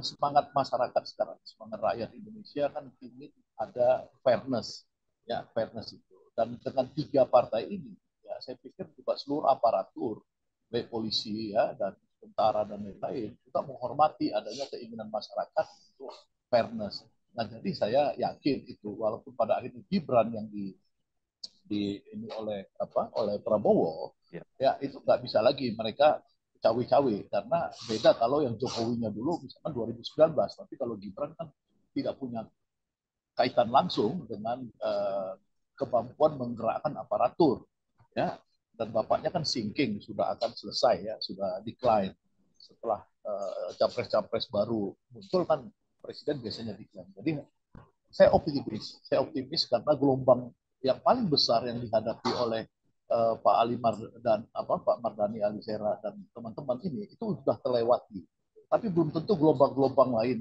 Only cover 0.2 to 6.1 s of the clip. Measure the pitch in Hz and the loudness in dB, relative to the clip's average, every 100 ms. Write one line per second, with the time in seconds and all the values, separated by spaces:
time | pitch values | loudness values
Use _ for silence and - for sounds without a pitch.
0.2 | 143 143 143 143 131 123 117 - - - | 2 2 2 0 0 0 0 -2 -6 -6
1.2 | 85 - - - 110 107 107 113 107 120 | -6 -6 -20 -20 -14 -4 -2 -2 -6 -10
2.2 | 107 110 - 143 139 147 135 _ 123 123 | -18 -18 -12 -6 -4 -6 -14 _ -20 -20
3.2 | 143 _ _ - 104 123 123 127 - _ | -20 _ _ -10 -8 2 4 4 -2 _
4.2 | 135 110 131 120 - - _ _ _ _ | 2 2 2 -4 -4 -12 _ _ _ _
5.2 | - 120 - 113 107 110 - 95 _ | -8 -8 -4 -4 -4 -6 -12 -16 _